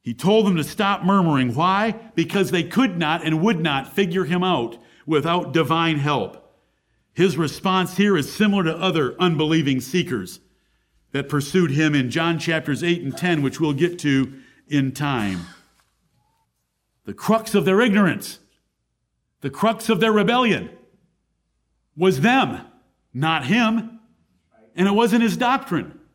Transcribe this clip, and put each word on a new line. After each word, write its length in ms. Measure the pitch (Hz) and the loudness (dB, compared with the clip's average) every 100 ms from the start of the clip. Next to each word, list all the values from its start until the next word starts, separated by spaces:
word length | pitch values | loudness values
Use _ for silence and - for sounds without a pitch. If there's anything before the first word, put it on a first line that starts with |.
He 120 | - | -10
told 320 | 117 180 220 208 | -2 2 4 4
them 100 | 170 | 0
to 80 | |
stop 400 | 143 - 202 196 | -2 -2 -2 0
murmuring. 520 | 175 196 170 139 127 117 | 2 2 4 2 0 0
Why? 400 | 175 190 220 220 - - | 0 2 -2 -4 -6 -4
Because 360 | 165 202 190 | -2 0 0
they 120 | 175 | 0
could 340 | 175 - 262 175 | 0 0 0 0
not 280 | 156 165 160 | -2 0 0
and 160 | 156 | 2
would 180 | 202 175 | 2 0
not 340 | 160 139 131 | 0 -2 -4
figure 320 | - 196 180 160 | -2 0 0 -2
him 180 | 180 | 0
out 340 | 185 156 117 - - _ - | 0 0 -2 -8 -20 _ 0
without 460 | 156 160 175 156 | 0 2 -2 0
divine 460 | 160 156 165 165 147 | 0 2 2 2 2
help. 600 | 143 139 95 - _ _ _ _ _ _ _ | 0 0 -4 -10 _ _ _ _ _ _ _
His 240 | - 185 143 | 0 0 2
response 600 | 156 - 190 185 180 - | -4 -4 -2 0 -2 0
here 180 | 202 175 | 2 2
is 160 | 135 | -2
similar 320 | - 214 196 | 0 0 2
to 140 | 165 160 | -2 -2
other 380 | 185 165 127 - | -2 0 -2 0
unbelieving 600 | 180 156 156 160 143 131 | 0 0 0 2 2 -2
seekers 580 | 127 185 - 120 90 - _ _ _ _ _ _ _ | -2 -4 -2 -6 -8 -16 _ _ _ _ _ _ _
that 160 | 139 139 | -8 -2
pursued 440 | 147 139 185 170 | -4 0 0 2
him 240 | 139 156 147 | 2 2 2
in 160 | 123 | 0
John 260 | 156 165 165 | -2 -2 -2
chapters 460 | 170 160 156 127 | -2 -4 -2 -2
eight 180 | 170 175 | 0 -2
and 160 | 135 - | -4 -4
ten, 240 | 180 160 | -2 0
which 180 | 135 131 | 0 0
we'll 140 | 160 | -2
get 240 | 139 170 175 | 0 -2 -2
to 320 | 147 135 131 - - _ _ | 0 0 0 -8 -20 _ _
in 240 | 147 135 | -2 -2
time. 480 | 127 147 127 104 92 85 - _ _ _ _ _ _ _ _ _ _ _ _ _ _ - | -4 -2 -2 -2 -4 -10 -20 _ _ _ _ _ _ _ _ _ _ _ _ _ _ -16
The 100 | - | -8
crux 400 | - 220 220 202 | 0 0 2 0
of 100 | 156 | 2
their 160 | 190 | 2
ignorance, 560 | 240 196 190 107 - - _ _ _ _ _ _ _ _ _ _ | 2 2 2 0 -10 -18 _ _ _ _ _ _ _ _ _ _
the 80 | 139 | -10
crux 400 | 135 214 220 - | 0 0 0 -2
of 100 | 202 | 2
their 120 | 226 | 2
rebellion 580 | 208 190 240 247 139 87 - _ _ _ _ _ _ _ _ _ _ _ 147 | 2 2 2 2 0 -4 -16 _ _ _ _ _ _ _ _ _ _ _ 2
was 240 | 185 139 | 2 4
them, 400 | 202 262 165 - - _ _ _ _ | 2 2 0 -4 -14 _ _ _ _
not 340 | 127 160 160 127 | -4 -2 -2 0
him. 520 | 220 226 226 226 - _ _ _ _ _ _ _ - | 2 2 0 -4 -16 _ _ _ _ _ _ _ 0
And 120 | 196 | 2
it 40 | |
wasn't 320 | 202 233 226 | 4 4 4
his 120 | 233 165 | 2 0
doctrine. 640 | 240 262 - 165 92 - _ | 0 0 -2 -4 -4 -14 _